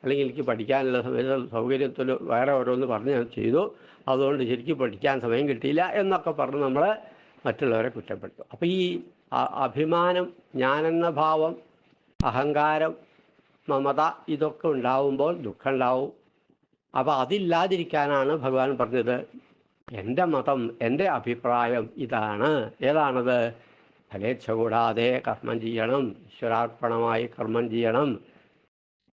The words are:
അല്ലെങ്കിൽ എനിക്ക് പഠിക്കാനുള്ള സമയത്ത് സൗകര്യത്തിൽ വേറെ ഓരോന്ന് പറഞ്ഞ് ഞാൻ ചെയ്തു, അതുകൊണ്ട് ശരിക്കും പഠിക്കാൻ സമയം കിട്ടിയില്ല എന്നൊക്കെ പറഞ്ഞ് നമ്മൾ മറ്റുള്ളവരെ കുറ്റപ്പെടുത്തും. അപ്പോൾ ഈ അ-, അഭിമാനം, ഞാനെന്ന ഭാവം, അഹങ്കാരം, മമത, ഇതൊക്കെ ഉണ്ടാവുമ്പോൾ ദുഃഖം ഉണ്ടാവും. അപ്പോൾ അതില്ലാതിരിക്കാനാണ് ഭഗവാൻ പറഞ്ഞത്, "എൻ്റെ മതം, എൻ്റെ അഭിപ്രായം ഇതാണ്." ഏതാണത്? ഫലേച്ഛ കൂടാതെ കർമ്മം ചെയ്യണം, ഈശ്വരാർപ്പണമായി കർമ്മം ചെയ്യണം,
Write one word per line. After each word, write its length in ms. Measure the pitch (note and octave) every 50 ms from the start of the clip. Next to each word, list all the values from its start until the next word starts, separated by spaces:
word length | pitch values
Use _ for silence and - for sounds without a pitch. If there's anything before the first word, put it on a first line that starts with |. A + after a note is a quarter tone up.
| -
അല്ലെങ്കിൽ 220 | C3 C#3 C#3 C#3
എനിക്ക് 160 | B2+ B2 D3+
പഠിക്കാനുള്ള 600 | B2+ B2 A2+ A#2 G#2+ A#2+ C3 C3+ C3 C3 B2+ B2
സമയത്ത് 500 | A2+ B2+ B2+ A#2+ B2+ C3 C3+ C3 B2 B2
സൗകര്യത്തിൽ 600 | A#2+ A2+ A#2 B2+ C3+ C3 C#3 B2+ - - B2+ C3
വേറെ 400 | B2+ - - - A#2+ A#2 C3 C#3+
ഓരോന്ന് 360 | C#3+ C3 B2 B2 B2+ B2+ C3+
പറഞ്ഞ് 240 | B2 A2+ G#2 A2+ C#3
ഞാൻ 180 | C#3 A#2+ A#2+ A#2 -
ചെയ്തു, 400 | A2 G#2+ A2+ B2+ E3 G#3 G#3 - - - - - - -
അതുകൊണ്ട് 360 | C3+ C3+ C3 C#3 C3+ D3 C3+ B2+
ശരിക്കും 340 | A#2 B2+ A#2+ A#2+ D#3 D#3
പഠിക്കാൻ 420 | C3 C3 A#2 G2 F#2 - C#3 C3+ B2+
സമയം 280 | A#2 A#2 A2+ B2+ D3 C#3+
കിട്ടിയില്ല 420 | C3 A2+ - C3+ D3 E3 F3+ F#3
എന്നൊക്കെ 400 | - G#3 G3 G3 F#3+ F#3 - E3+
പറഞ്ഞ് 300 | D3+ D3 C3+ B2+ C#3 C#3+
നമ്മൾ 220 | C#3+ C3+ C3 C#3+ E3+ G3+ G#3+ A3 - - - - - - _ - -
മറ്റുള്ളവരെ 440 | B2+ A2 - C#3+ B2 A2+ A2 A2+ C3
കുറ്റപ്പെടുത്തും. 560 | - A#2 - - - - - G2 - - - -
അപ്പോൾ 140 | - - E3+
ഈ 140 | F3 F#3 F#3 F3+ F3+ F3 F3 - - - _ _ _ -
അ-, 180 | B2+ C3 - - - C3+
അഭിമാനം, 680 | B2 A2+ C#3 D#3 D#3+ E3+ E3+ F3 F3+ F3+ F3+ F3+ F3 - - _ _ -
ഞാനെന്ന 540 | C3 B2+ C3 C#3 D3+ D#3+ D#3+ E3 E3+ E3+ E3+
ഭാവം, 460 | D3+ C#3+ D#3 D#3 D#3+ D#3 D#3 E3 F3 - - _ _ _ _ _ _ _ _ _ _ -
അഹങ്കാരം, 760 | - A#2+ A2 B2+ C#3+ D3+ D3 D3 D3+ D#3 D#3 D#3 D#3+ D#3+ - - - - _ _ _ _ _ _ _ _ _ _ _
മമത, 340 | - C#3+ C3+ C#3 C#3+ C3 D3 D#3+ E3 - - -
ഇതൊക്കെ 400 | - D3+ C#3 D#3 D3+ D#3 - -
ഉണ്ടാവുമ്പോൾ 680 | E3 C#3+ C3 A#2+ B2 C3 C3+ C#3+ C#3+ C#3 C3 C#3+ E3 F3
ദുഃഖം 340 | F3 B2+ G#2 - - - C#3+
ഉണ്ടാവും. 400 | C3+ B2+ B2+ B2 B2+ C3 C#3 - - - _ _ _ _ _ _ _ _ _ _ _ _ _ _ -
അപ്പോൾ 180 | - - D3+
അതില്ലാതിരിക്കാനാണ് 1200 | D3 C3 B2+ C3+ G3 G#3 F#3+ E3+ E3+ E3 F#3 F#3+ F#3+ F3 D#3+ - - D3 C#3+ C#3+ C#3+ C#3 C3+ C#3 D#3
ഭഗവാൻ 420 | D3+ B2+ C3+ C3 C3 C3 C#3 C3+
പറഞ്ഞത്, 380 | A#2+ B2 A2+ B2 B2+ A2+ A#2+ B2 B2+ - - - B3+ - _ _ _ _ _ _ _ _
"എൻ്റെ 380 | - B2 G2+ F#2+ A2 B2+ E3 F3+
മതം, 500 | E3+ D3+ C3 B2+ C#3 C#3 C3 A#2 A2+ - -
എൻ്റെ 260 | A#2+ A#2 C3 D3+ G3
അഭിപ്രായം 800 | - C#3+ A#2 - B2 A#2+ A#2+ - B2 A#2+ A#2+ A#2+ A#2 B2 A#2 A2 A#2+ -
ഇതാണ്." 760 | - C3+ A2 B2+ A2 G#2+ G#2+ G#2 G#2 B2 D3+ D#3 C3+ A2 G#2+ - -
ഏതാണത്? 560 | B2+ C3+ D3+ D#3 D3 C3+ B2+ B2+ A#2+ B2+ B2+ A#2+ A#2 A#2 A#2 - - - - - _ _ _ _ _ _
ഫലേച്ഛ 340 | - F#2+ G#2 A#2 C3 A#2+ - - A2+ A2+
കൂടാതെ 500 | A#2 A2+ A2 A#2 A#2 A2+ G#2+ A#2 A#2 B2 B2+ C3 -
കർമ്മം 300 | A#2+ A2 - - A#2 A2+ A2+ A2+
ചെയ്യണം, 400 | A2+ A#2 A2+ A2 A#2 C3 C#3 C3 A2+ G2+ - -
ഈശ്വരാർപ്പണമായി 960 | - - - B2 A#2 A2+ A#2 A#2 A2+ A#2 - A#2+ A#2 A2+ A#2 A#2 A#2 A2+ A#2 A#2+ A#2 -
കർമ്മം 300 | - A#2 A2 B2+ A#2+ A#2+ A2+ A2
ചെയ്യണം, 360 | A#2 A#2 A2+ A2+ C3 D3+ C#3 A#2 - - - - - _ _ _ _ _ _ _ _ _ _ _ _ _ _ _